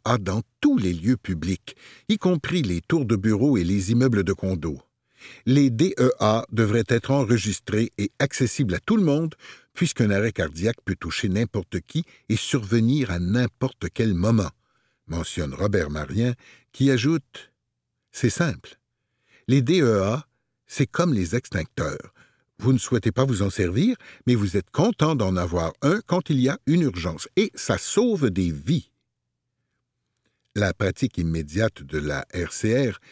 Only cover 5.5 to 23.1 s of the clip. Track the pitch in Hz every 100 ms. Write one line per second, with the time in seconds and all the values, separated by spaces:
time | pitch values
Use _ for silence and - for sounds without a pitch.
5.5 | 139 139 113 180 - 127 - 107 113 -
6.5 | 113 110 113 110 117 - 139 110 117 107
7.5 | 92 - 107 113 - 101 - - - 123
8.5 | - 120 87 - 220 170 147 165 - -
9.5 | - _ - 175 - 107 98 110 - 80
10.5 | 78 104 - - 90 82 - 101 95 117
11.5 | 107 87 117 - 160 - - - 110 -
12.5 | 139 101 117 113 147 113 87 90 117 123
13.5 | - 135 - - - 113 87 107 113 90
14.5 | - _ _ _ _ - 82 80 - 76
15.5 | 65 101 101 73 76 71 107 123 123 -
16.5 | - _ - 135 127 131 165 - - -
17.5 | _ _ _ _ _ _ - 120 - 165
18.5 | 85 - - _ _ _ _ _ _ -
19.5 | 135 123 185 131 104 95 131 - _ _
20.5 | _ - - 135 - 175 117 85 120 -
21.5 | 92 80 - 76 - - _ _ _ _
22.5 | - 123 127 - 117 110